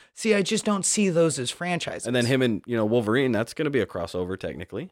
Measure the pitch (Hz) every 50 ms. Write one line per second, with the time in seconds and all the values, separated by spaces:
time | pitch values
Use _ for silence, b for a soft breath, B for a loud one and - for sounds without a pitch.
0 | b b b - - 220 208 202 185 - 220 202 - 220 208 190 175 - - 214
1 | 202 185 160 170 165 160 135 139 123 - - - 175 - 139 131 - - - -
2 | - 117 123 123 117 117 135 131 131 120 107 90 - 120 120 113 107 107 120 123
3 | 107 104 113 139 135 127 110 101 113 - - - 156 143 143 123 95 - - 90
4 | 87 - - 90 92 87 95 - - 82 62 73 90 - 95 110 170 190